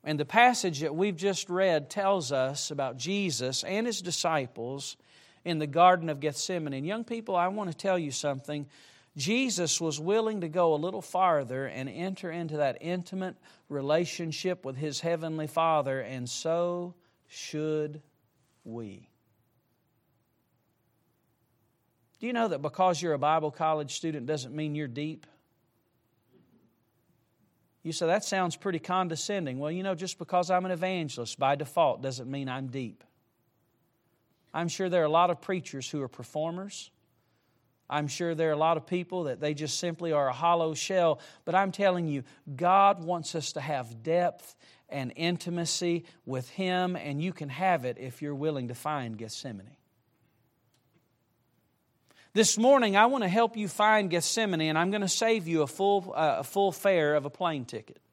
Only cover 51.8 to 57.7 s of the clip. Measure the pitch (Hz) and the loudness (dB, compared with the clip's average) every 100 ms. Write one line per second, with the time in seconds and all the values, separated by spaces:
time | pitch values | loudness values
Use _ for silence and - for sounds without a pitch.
51.8 | _ _ _ _ - 202 220 - 240 277 | _ _ _ _ -4 2 4 6 6 8
52.8 | 226 196 233 269 196 202 233 226 208 - | 8 6 6 6 2 4 2 0 -6 2
53.8 | 208 214 190 170 - - 214 170 156 156 | 4 6 4 0 0 0 0 2 2 2
54.8 | 180 208 196 - 226 226 165 165 139 - | 2 0 -2 0 2 2 2 0 0 2
55.8 | 196 202 185 - 156 107 139 202 196 165 | 2 2 0 0 2 2 -2 0 0 2
56.8 | 202 180 147 151 139 - 175 151 117 | 2 4 4 2 0 -4 -2 -2 -6